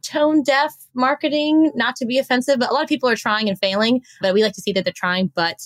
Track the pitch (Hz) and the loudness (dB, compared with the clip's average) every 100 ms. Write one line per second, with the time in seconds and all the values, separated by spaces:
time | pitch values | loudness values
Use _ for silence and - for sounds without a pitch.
0 | - 302 302 311 277 269 294 - - 247 | -6 0 2 2 2 2 0 -4 -14 -2
1 | 254 285 311 294 302 311 320 247 233 254 | -2 0 0 0 2 4 4 2 -4 -4
2 | 233 254 262 254 254 277 240 254 302 294 | -2 -2 0 0 2 0 2 0 0 0
3 | 254 220 240 214 214 190 196 196 220 254 | 0 0 0 -2 -2 -2 -2 0 0 0
4 | - - 190 190 214 196 - 190 180 - | -4 -4 0 2 2 -2 -4 -2 -4 -4
5 | 180 180 185 - 170 - | -4 -2 -2 -2 -4 -4